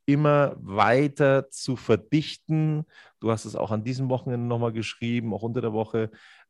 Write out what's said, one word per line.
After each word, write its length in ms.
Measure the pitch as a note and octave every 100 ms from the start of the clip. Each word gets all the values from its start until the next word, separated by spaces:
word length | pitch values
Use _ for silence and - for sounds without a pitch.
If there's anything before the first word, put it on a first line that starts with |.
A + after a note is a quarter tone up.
| -
immer 500 | C#3+ D3+ D3 C#3+ -
weiter 880 | - G2 G#2 B2 D3 C#3+ C#3+ C3+ -
zu 280 | - - B2+
verdichten. 1080 | - A2 - D#3 D3 - - D#3 D#3 D3+ D#3 - - _
Du 100 | A2
hast 140 | A2+ A2
es 100 | G2+
auch 160 | -
an 120 | G#2+
diesem 260 | A2 B2+ C3
Wochenende 360 | B2+ C3+ B2 A#2+
nochmal 280 | A#2+ A#2
geschrieben, 600 | A2+ G#2+ - A#2 A#2+ A2+
auch 100 | G2
unter 180 | A2+ B2
der 120 | A2+
Woche, 380 | G#2+ A2 A#2 A2 - - - _